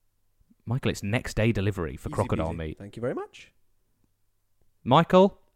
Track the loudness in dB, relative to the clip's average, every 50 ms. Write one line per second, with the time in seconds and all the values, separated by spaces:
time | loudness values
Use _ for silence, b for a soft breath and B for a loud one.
0 | _ _ _ _ _ _ _ _ _ _ _ _ -8 -4 -4 -2 -2 -2 -4 -2
1 | -4 -2 -2 -2 -4 -2 0 2 2 2 2 2 0 -2 -2 -2 -6 -6 -8 -8
2 | -10 -8 -2 -2 -2 0 0 -2 -2 -4 -4 -6 -8 -8 -10 -12 -14 -16 -12 -8
3 | -6 -6 -6 -6 -10 -12 -16 -20 -20 -20 _ _ _ _ _ _ _ _ _ _
4 | _ _ _ _ _ _ _ _ _ _ _ _ _ _ _ _ -2 2 4 4
5 | 4 6 6 6 6 6 2 _ _ _ _